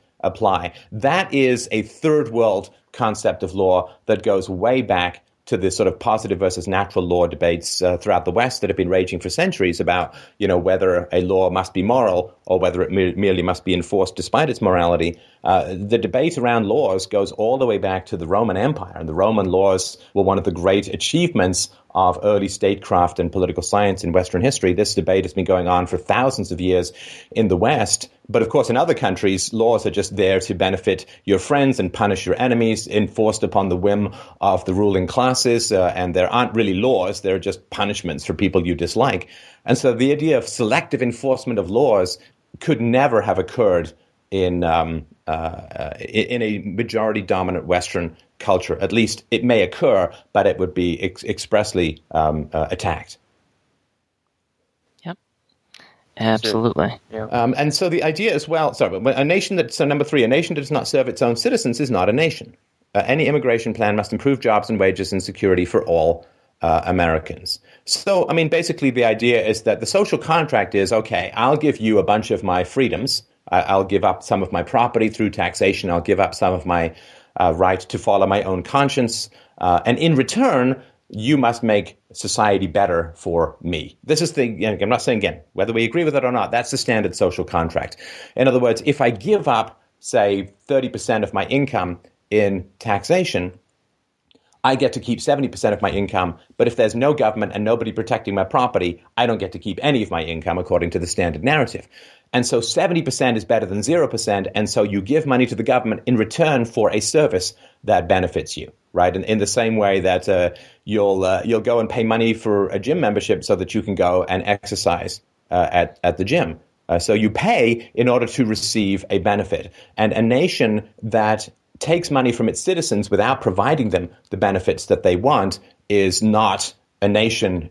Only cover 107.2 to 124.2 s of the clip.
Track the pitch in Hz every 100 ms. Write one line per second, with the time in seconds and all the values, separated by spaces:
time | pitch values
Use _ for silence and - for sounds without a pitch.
107.2 | 151 92 - - - _ - 98 85 92
108.2 | 90 85 78 - - - _ 90 90 90
109.2 | 92 110 101 - 113 110 101 98 90 92
110.2 | - 92 87 - - _ - 104 101 95
111.2 | 92 92 90 110 113 120 113 123 113 113
112.2 | 113 110 113 101 98 101 110 170 123 104
113.2 | - 101 - 101 92 110 104 92 90 90
114.2 | 90 92 - 104 - 98 - 85 87 -
115.2 | _ _ - 87 85 87 85 - 87 87
116.2 | 95 160 104 78 _ _ - 85 - 107
117.2 | 107 104 185 226 117 117 - - 120 123
118.2 | 120 - 113 107 - 113 101 98 - 98
119.2 | 92 101 98 98 - - - - 107 110
120.2 | 113 123 175 - 120 107 104 _ 113 110
121.2 | 107 107 - _ _ - - 170 170 139
122.2 | 127 117 113 - - 185 165 - 107 98
123.2 | 110 135 117 92 110 151 110 90 87 -